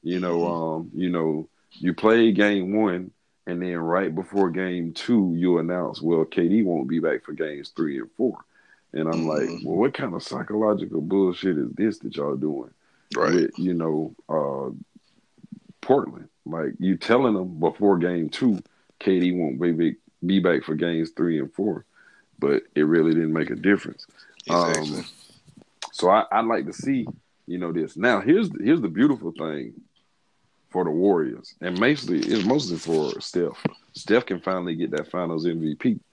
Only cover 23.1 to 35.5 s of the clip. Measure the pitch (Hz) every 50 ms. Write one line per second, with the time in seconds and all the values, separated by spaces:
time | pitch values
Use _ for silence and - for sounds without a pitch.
23.1 | 80 82 80 78 78 80 76 - - - - 95 101 95 - - - - - _
24.1 | _ _ - _ _ _ - - 82 87 85 85 82 78 78 76 76 76 - -
25.1 | - - - _ _ _ _ - - - - _ _ _ - - - - - 90
26.1 | 98 110 - - 98 107 113 113 117 95 69 73 - - - 131 139 131 113 -
27.1 | - - _ _ _ _ _ - 87 90 90 85 82 85 78 73 - - 98 -
28.1 | - - 101 117 160 208 226 180 - - 98 110 156 170 117 95 80 87 127 151
29.1 | 139 113 - 85 80 - 78 80 76 71 60 58 57 - - _ _ _ _ _
30.1 | _ _ _ _ _ _ _ _ _ _ _ _ _ 92 90 85 76 82 92 101
31.1 | 98 85 78 65 58 - - - - _ 82 92 90 90 107 127 151 143 127 -
32.1 | 175 160 - - - 110 95 101 131 147 139 92 87 78 - 80 82 78 76 69
33.1 | - - - - - 90 87 76 - - - - - _ _ _ _ - - -
34.1 | 104 120 120 - 95 85 - 95 95 92 87 90 82 80 85 - - 76 78 -
35.1 | - 90 90 82 82 80 80 87